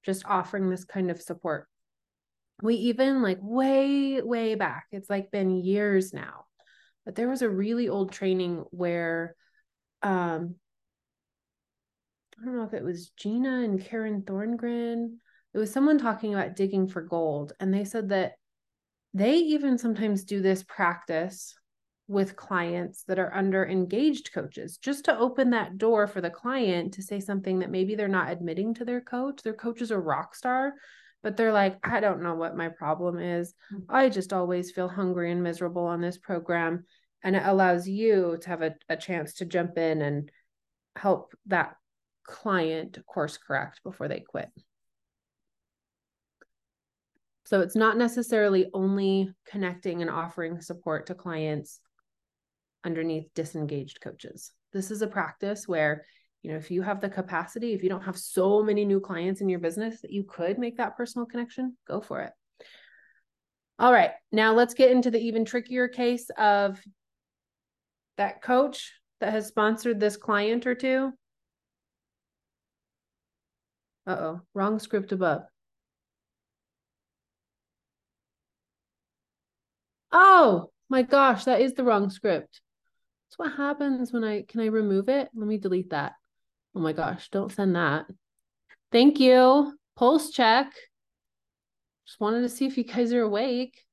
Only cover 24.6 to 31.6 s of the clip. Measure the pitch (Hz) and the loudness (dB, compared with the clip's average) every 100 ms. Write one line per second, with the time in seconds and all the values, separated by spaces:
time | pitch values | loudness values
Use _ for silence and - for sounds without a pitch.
24.6 | - - - 277 311 233 247 247 247 233 | -14 -10 -8 -4 0 2 0 2 2 2
25.6 | 180 190 220 220 208 202 175 170 240 262 | -2 -2 2 2 0 -2 -6 -6 -6 -2
26.6 | 220 175 170 190 190 202 196 196 190 185 | 0 0 -4 -10 -10 -8 -6 -6 -2 -2
27.6 | 180 185 190 208 202 190 139 170 170 160 | -2 -2 -2 -2 -2 -2 -2 -6 -6 -4
28.6 | 214 226 240 247 247 247 269 277 226 220 | -4 -4 -4 -6 -6 -6 -6 -6 -10 -8
29.6 | 233 233 233 208 165 143 165 - 254 254 | -8 -6 -4 -4 -2 -4 -4 -8 -4 -2
30.6 | 269 277 - - _ _ 214 208 226 214 | -2 -6 -20 -20 _ _ -8 0 2 4